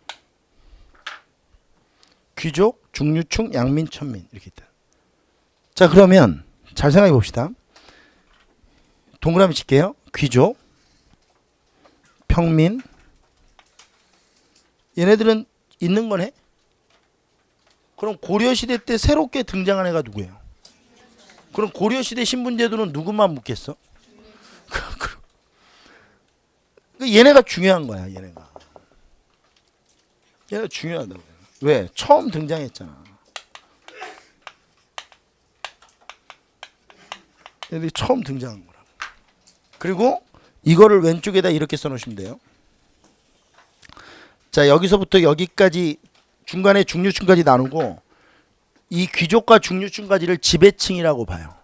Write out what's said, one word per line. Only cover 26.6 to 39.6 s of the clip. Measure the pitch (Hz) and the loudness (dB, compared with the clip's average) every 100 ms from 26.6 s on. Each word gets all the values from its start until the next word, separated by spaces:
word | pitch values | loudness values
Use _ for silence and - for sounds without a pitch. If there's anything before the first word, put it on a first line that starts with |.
| _ _ _ - | _ _ _ -8
그 | 254 | 2
얘네가 | 208 262 277 | 6 8 8
중요한 | - 175 185 180 131 | 4 0 0 0 -2
거야, | 98 95 | -10 -12
얘네가. | 95 92 85 - - _ - _ _ _ _ _ _ _ _ _ _ _ _ _ _ _ _ - | -14 -18 -20 -20 -20 _ -20 _ _ _ _ _ _ _ _ _ _ _ _ _ _ _ _ -14
얘네가 | 202 208 | -10 -10
중요하다고. | - 160 165 107 90 - _ _ - | -12 -10 -10 -12 -16 -20 _ _ -6
왜? | 139 131 90 | -2 -2 -2
처음 | - - - 269 | -6 0 2 0
등장했잖아. | 160 151 160 127 - 82 69 _ 101 _ - _ - _ _ - - - - _ _ - _ _ _ _ - - _ _ _ _ _ - _ _ _ - - _ - _ _ - _ _ _ - - _ _ - - - | -8 -8 -8 -10 -16 -20 -20 _ _ _ -20 _ -20 _ _ -20 -20 -20 -20 _ _ -20 _ _ _ _ -20 -20 _ _ _ _ _ -20 _ _ _ -20 -20 _ -20 _ _ -20 _ _ _ -20 -20 _ _ -20 -20 -14
얘네들이 | 160 160 | -10 -8
처음 | - - 254 | -6 -4 -4
등장한 | 139 135 123 104 87 | -4 -10 -12 -16 -20
거라고. | _ _ - - _ _ _ _ _ | _ _ -20 -20 _ _ _ _ _